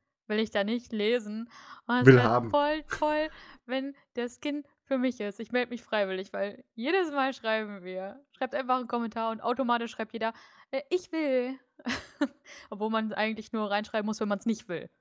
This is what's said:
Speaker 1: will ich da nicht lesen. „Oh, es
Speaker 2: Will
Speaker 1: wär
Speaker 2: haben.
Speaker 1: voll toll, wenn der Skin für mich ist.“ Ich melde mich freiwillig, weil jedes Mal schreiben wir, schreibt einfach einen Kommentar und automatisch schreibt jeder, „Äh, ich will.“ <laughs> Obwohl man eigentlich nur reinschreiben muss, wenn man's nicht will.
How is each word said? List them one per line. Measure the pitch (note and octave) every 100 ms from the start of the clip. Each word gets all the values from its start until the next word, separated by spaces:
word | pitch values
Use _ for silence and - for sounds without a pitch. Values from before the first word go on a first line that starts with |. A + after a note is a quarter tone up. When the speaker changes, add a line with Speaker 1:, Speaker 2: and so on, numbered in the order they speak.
| _ _ _
Speaker 1:
will | G#3+
ich | A3
da | G#3+
nicht | G3+ A#3 A#3+
lesen. | A3 G#3 B3 G#3 G#3+ A#3 - - - -
„Oh, |
es | B3 B3
Speaker 2:
Will | -
Speaker 1:
wär |
Speaker 2:
haben. | A#3+ B2 A#2
Speaker 1:
voll | D4 D4 D#4 D4+
toll, | - D4+ D4+ D#4 - - - -
wenn | B3+ C4+ C#4 _ -
der | A#3+
Skin | - D4 C#4+ C#4+ _
für | _ C4+
mich | B3+ B3
ist.“ | G#3 G3+
Ich | A3
melde | B3 A#3+
mich | A#3+
freiwillig, | - G#3+ G3 F#3+ G3
weil | G3+ G3 - -
jedes | - B3 F#4+ E4+
Mal | C#4+ C4+
schreiben | B3+ A3+ A3 G#3+ G3+
wir, | F3+ F#3 F#3+ B3 _
schreibt | _ B3+
einfach | - B3+ B3+
einen | A#3+
Kommentar | A#3+ A#3 A3+ A3+
und | A3
automatisch | - A#3+ B3 A#3+ A#3
schreibt | - A3
jeder, | A3+ A3+ - - - -
„Äh, | C4+ -
ich | F4+ -
will.“ | D#4+ D4+ B3+ B3 C4 _ _
<laughs> | B3+ B3+ - - C#4+ - - - -
Obwohl | G#3 G#3+
man | A3 A3
eigentlich | G#3+ G#3+ A3 G#3+
nur | A3+ G#3+
reinschreiben | G3+ G#3+ A3 G#3+
muss, | G#3+
wenn | G#3+
man's | G3+ A#3
nicht | G#3+ -
will. | E3 - _